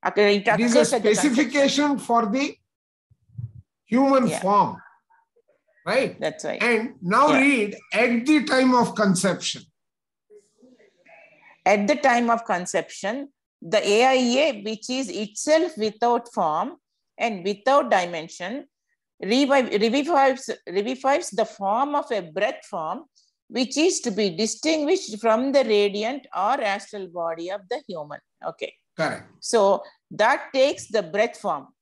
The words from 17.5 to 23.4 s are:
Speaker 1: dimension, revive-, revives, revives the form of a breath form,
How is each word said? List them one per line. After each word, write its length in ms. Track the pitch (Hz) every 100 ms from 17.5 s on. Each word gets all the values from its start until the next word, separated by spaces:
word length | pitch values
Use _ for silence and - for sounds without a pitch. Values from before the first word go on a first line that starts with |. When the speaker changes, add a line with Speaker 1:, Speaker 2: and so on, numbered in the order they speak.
| 202 - 277 262
Speaker 1:
dimension, 800 | 202 175 170 165 - 175 262 349 _ _ _ _ _
revive-, 500 | 185 240 277 277 247 202
revives, 680 | 220 254 294 311 269 262 - - -
revives 640 | 180 208 254 269 294 349
the 160 | 196 220
form 500 | - 196 220 285 294
of 160 | 285
a 80 | 226
breath 440 | 175 156 214 - -
form, 400 | 190 156 196 330 _ _ _